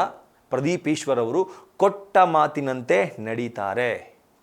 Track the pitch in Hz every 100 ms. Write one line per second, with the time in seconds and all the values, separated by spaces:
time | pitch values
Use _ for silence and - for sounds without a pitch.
0 | 185 - _ _ - 131 139 180 147 151
1 | - 123 113 151 185 - - - 196 196
2 | - 196 180 160 151 147 139 127 120 180
3 | 180 - 110 113 120 117 98 104 123 98
4 | - _ _ _